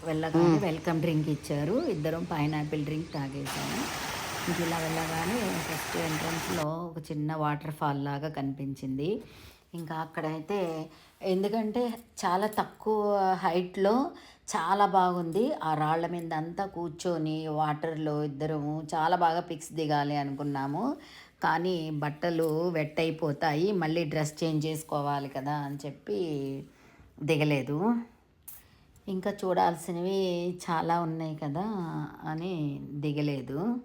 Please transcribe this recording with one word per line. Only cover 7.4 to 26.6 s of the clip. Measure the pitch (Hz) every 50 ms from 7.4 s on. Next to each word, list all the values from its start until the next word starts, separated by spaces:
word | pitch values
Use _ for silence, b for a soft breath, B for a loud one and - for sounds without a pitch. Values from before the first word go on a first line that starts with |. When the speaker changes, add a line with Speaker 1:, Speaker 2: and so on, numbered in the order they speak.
| 151 147 147 147 151 151 151
Speaker 1:
ఫాల్ | - 160 147 143 139 139
లాగా | 143 143 143 147 160
కనిపించింది. | 151 143 135 135 135 139 139 135 135 - - 131 131 135 147 175 214 - B B B B B B B B B B -
ఇంకా | 170 165 151 165
అక్కడైతే | 160 160 160 - 170 156 156 156 156 147 - 202 202 180 165 160 156 156 - B B B B B B
ఎందుకంటే | - 196 185 185 190 208 214 226 214 214 214 240 247 240 233 233 - - - -
చాలా | - 185 175 185 208
తక్కువ | 214 214 - 180 - - - - 220 220 214 208 208 202 202 190 190 185
హైట్‌లో | 175 185 180 165 180 180 180 - 196 190 196 220 254 285 349 B B B B B B B -
చాలా | - - 160 170 196 202 202
బాగుంది. | 190 180 190 180 180 180 180 170 165 160 190 233 285 302 -
ఆ | - 160 156
రాళ్ళ | 151 151 151 165 165 170
మీద | 170 175 175 165 165 160
అంతా | 156 160 170 170 196 196
కూర్చొని | 190 - 170 175 165 151 170 - 180 170 160 156 156 156 156 156 156
వాటర్‌లో | 151 151 156 151 151 151 170 165 160 151 156 151 147 147 151
ఇద్దరము | 147 139 135 156 156 156 151 147 147 156 156 160
చాలా | 151 - 160 156 160 180
బాగా | 175 175 165 165 175
పిక్స్ | 170 - 170 160 - -
దిగాలి | 147 156 160 147 151 147 143 143 147
అనుకున్నాము. | 143 139 139 139 135 147 143 143 139 135 139 143 170 226 277 302 285 B B B B B B B _
కానీ | - 165 160 165 175 185 185 165 160 160
బట్టలు | 156 147 147 147 147 - - 175 170 160 165 160 151 160 170 180
వెట్ | 170 156 151 147 - -
అయిపోతాయి, | 165 165 160 160 170 151 139 - 170 160 147 151 175 208
మళ్ళీ | 208 180 160 156 160 170 170
డ్రెస్ | 147 151 156 151 151 156
చేంజ్ | - 170 160 156 151 147
చేసుకోవాలి | 156 156 151 - - 151 147 143 143 143 143 139 135
కదా | 139 139 135 143 147
అని | 147 143 139 143
చెప్పి | 147 151 143 139 - - - 208 202 185 160 151 139 139 135 135 139